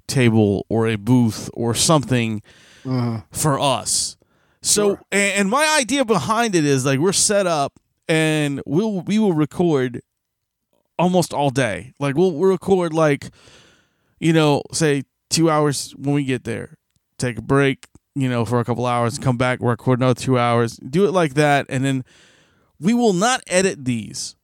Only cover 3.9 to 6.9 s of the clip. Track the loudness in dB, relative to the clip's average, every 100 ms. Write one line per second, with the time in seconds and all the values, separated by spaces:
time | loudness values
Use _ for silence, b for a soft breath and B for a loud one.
3.9 | -4 -6 -10 _ _ _ _ -2 2 2
4.9 | -2 -2 0 2 2 2 2 2 2 0
5.9 | 0 0 0 0 0 0 0 2 2 0